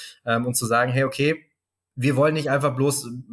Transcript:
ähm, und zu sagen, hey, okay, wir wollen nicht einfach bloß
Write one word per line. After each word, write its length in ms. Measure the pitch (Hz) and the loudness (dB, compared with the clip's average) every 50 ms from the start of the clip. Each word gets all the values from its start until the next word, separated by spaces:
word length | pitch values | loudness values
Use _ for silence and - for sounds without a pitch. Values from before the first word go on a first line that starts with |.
| - - - _ - | -18 -18 -20 _ -4
ähm, 220 | 120 113 117 120 | -2 0 0 0
und 100 | 123 123 | -2 -2
zu 80 | - 120 | -2 0
sagen, 260 | 110 117 120 123 127 | 0 2 2 2 2
hey, 140 | 123 135 135 | 2 0 0
okay, 400 | 131 - - 143 151 160 156 - _ _ _ _ _ _ _ _ _ _ | 0 0 0 0 0 -2 -2 -8 _ _ _ _ _ _ _ _ _ _
wir 200 | 131 120 147 131 | -2 0 2 2
wollen 180 | 127 147 156 156 | 4 4 2 2
nicht 160 | 156 147 135 | 0 0 0
einfach 240 | 139 143 143 143 123 | 0 0 0 0 0
bloß 320 | 127 135 143 139 - 117 117 120 127 - - | 0 0 0 0 -2 -4 -8 -10 -12 -12 -14